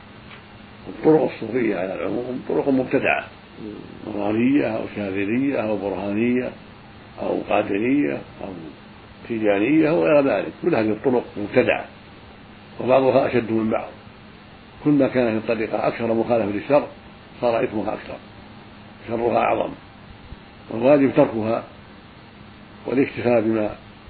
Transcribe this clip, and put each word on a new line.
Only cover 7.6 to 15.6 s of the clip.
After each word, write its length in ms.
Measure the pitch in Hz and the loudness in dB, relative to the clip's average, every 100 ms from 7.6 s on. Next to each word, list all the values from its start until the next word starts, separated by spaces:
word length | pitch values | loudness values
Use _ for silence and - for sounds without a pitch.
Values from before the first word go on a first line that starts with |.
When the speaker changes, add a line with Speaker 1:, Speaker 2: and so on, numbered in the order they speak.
| 107 101 123 143 143 | 0 -2 0 0 0
Speaker 1:
أو 340 | 127 - - 98 87 78 - - - - - - | -4 -10 -14 -12 -12 -14 -18 -20 -20 -20 -18 -8
تيجانية 600 | 113 107 101 113 156 151 | -2 0 2 4 4 4
وغير 300 | 170 165 147 | 4 4 4
ذلك، 320 | 139 101 - - | 4 2 -2 -6
كل 120 | 180 | -2
هذه 160 | 135 107 | 0 0
الطرق 340 | 104 135 123 - - | 0 0 0 -2 -6
مبتدعة 480 | 104 123 110 - - - - - - - - - - - | 0 2 2 0 -4 -16 -20 -20 -20 -20 -20 -20 -18 -6
وبعضها 460 | 117 131 131 123 131 | 2 4 6 4 2
أشد 240 | 123 110 | 0 0
من 200 | 113 110 | 0 0
بعض. 180 | 113 - - - - - - - - - - | -2 -4 -12 -20 -20 -20 -20 -20 -20 -20 -4
كلما 240 | 147 147 127 | 2 4 4
كانت 340 | 127 120 110 | 2 0 0
الطريقة 460 | 113 110 | -2 -2